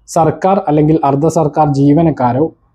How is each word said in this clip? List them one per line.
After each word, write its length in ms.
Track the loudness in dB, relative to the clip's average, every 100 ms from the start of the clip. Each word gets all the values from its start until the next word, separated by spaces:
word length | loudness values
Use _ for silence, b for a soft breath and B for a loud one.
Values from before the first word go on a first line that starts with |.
| -6
സർക്കാർ 420 | -2 0 0 -2 -2 0
അല്ലെങ്കിൽ 280 | 0 2 0 0
അർദ്ധ 180 | 0 0 0
സർക്കാർ 300 | -2 0 0 2
ജീവനക്കാരോ 680 | 2 2 2 0 -2 -2 -4 -6 _